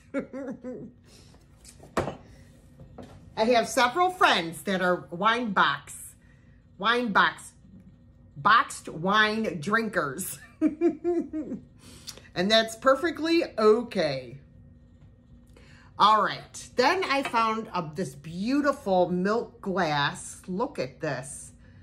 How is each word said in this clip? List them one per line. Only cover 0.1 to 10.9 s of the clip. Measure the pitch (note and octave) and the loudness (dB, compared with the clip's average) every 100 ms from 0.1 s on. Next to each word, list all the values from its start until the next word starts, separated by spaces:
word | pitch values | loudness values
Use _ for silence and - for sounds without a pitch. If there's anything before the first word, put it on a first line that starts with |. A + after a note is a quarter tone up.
<laughs> | C#4 - C4 C#4 - B3+ B3 - - - - - - _ - - - - - - - - - - - - - - - - - - | -8 -8 -12 -12 -12 -12 -14 -16 -20 -20 -20 -20 -20 _ -20 -20 -20 -8 -6 -6 -10 -20 -20 -20 -20 -20 -20 -20 -20 -20 -20 -16
I | - | -2
have | A3 A#3+ A3 | 2 2 2
several | C4+ A#3+ E4+ F4+ | 2 2 2 0
friends | F4+ E4+ A3 E3 F3 | 4 4 4 -2 -8
that | - F#3 | -4 0
are | F3+ F3 - | 2 0 -4
wine | F3 G#3 A#3 A#3+ | -2 0 0 0
box, | F#3 D#3+ C#3+ - - - - - - - - _ - | 2 2 0 -8 -18 -18 -20 -20 -20 -20 -20 _ -4
wine | G3+ A#3+ A#3+ | 0 0 2
box, | F#3+ E3 - - - - - - - - - - - | 2 2 0 -14 -20 -20 -20 -20 -20 -20 -20 -20 -2
boxed | G3+ A3+ C#4 - - | 4 4 4 -4 -12
wine | E3 F3+ G#3+ G#3+ A3 G#3 D#3+ | -6 0 4 4 2 -2 -4
drinkers. | D3 A3 A3 F3+ D3 C3 - - | -2 0 0 -2 -2 -6 -10 -12
<laughs> | - - D#4 - E4+ | -18 -2 -2 0 -2